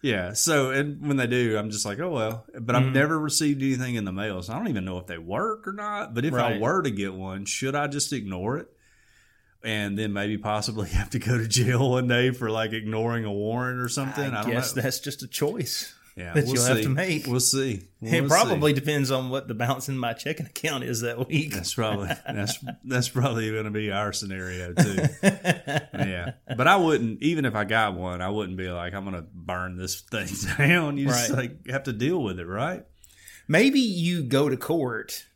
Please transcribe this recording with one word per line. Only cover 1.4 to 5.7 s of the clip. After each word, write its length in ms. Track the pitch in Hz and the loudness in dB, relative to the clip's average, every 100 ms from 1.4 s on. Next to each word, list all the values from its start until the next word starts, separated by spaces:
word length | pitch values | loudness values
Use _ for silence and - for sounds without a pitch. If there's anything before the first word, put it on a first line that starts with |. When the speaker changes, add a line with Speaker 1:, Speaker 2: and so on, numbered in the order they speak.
| 117 107 | 2 2
Speaker 1:
I'm 120 | 107 | 0
just 120 | 104 104 | -4 -4
like, 140 | 101 | -2
"Oh, 100 | 180 | -2
well." 360 | 147 110 113 - - | 0 -2 -4 -10 -6
But 160 | 117 | 2
I've 100 | 123 | 4
Speaker 2:
Mm. 100 | 131 | 4
Speaker 1:
never 260 | 131 151 160 | 4 4 2
received 420 | 151 147 151 139 | 0 2 2 2
anything 340 | 135 127 127 117 | 2 0 0 -2
in 100 | 101 | -2
the 80 | |
mail, 280 | 92 107 92 | -2 -4 -4
so 120 | 90 | -6
I 40 | 120 | -4
don't 120 | 220 | -2
even 160 | 113 92 | -2 -2
know 120 | 92 | -6
if 100 | 87 | -6
they 100 | 85 | -10
work 500 | 82 107 214 220 | -4 -2 -2 -4
or 60 | 214 | -8